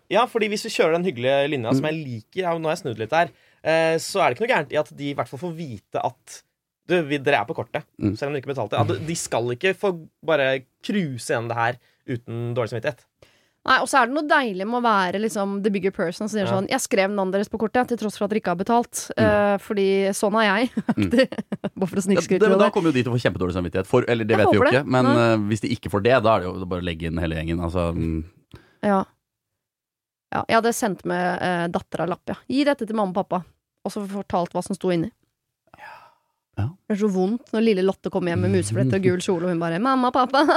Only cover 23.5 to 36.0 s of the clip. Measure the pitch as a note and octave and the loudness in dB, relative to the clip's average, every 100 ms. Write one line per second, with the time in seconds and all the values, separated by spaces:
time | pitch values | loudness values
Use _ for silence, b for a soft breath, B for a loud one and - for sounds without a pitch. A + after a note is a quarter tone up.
23.5 | F2+ F2 G2 F#2+ B2 A#2 A#2 G#2+ A2+ G2+ | -2 -2 -4 2 2 2 0 2 4 6
24.5 | G#2 C4+ - C#3+ B2+ C4 A#2+ A#2 A2+ G#2 | 6 6 4 2 2 4 4 4 4 2
25.5 | A2 - E2+ - G2+ G#2 C3 G#2+ G#2+ F2+ | -2 -2 -4 -2 0 4 4 4 2 0
26.5 | F#2 F2+ F2+ F2 E2 E2 E2 E2+ D#2+ D#2 | -6 -6 -4 -4 -4 -4 -2 -2 -4 -4
27.5 | E2+ E2+ F2+ E2+ E2+ E2 D#2+ D#2+ _ _ | -2 -2 0 -2 -2 -2 -4 -6 _ _
28.5 | B B B G#3 G3 - _ _ _ _ | B B B 0 0 -2 _ _ _ _
29.5 | _ _ _ _ _ _ _ _ - - | _ _ _ _ _ _ _ _ -8 0
30.5 | A3+ A3+ A#3 A3 F3 F3 F3+ F3+ F3 F3+ | 2 2 0 -2 -4 -4 -2 -2 -2 -2
31.5 | F3 E3+ G3 - - E3 F#3+ - G3+ - | -2 -2 -4 -6 -6 -4 -6 -8 -10 -4
32.5 | B3+ C#4+ C#4+ G#3 A3 G3 F3+ F#3 F3 E3 | 0 0 0 -2 -2 -2 -2 -2 -4 -6
33.5 | _ _ _ G3+ G#3+ G3 G3+ - F#3+ F3 | _ _ _ -10 -8 -8 -8 -4 -2 -2
34.5 | F3+ F3 G3 F#3 F3 D#3+ - _ _ _ | -4 -6 -4 -2 0 -2 -8 _ _ _
35.5 | _ _ - B B | _ _ -20 B B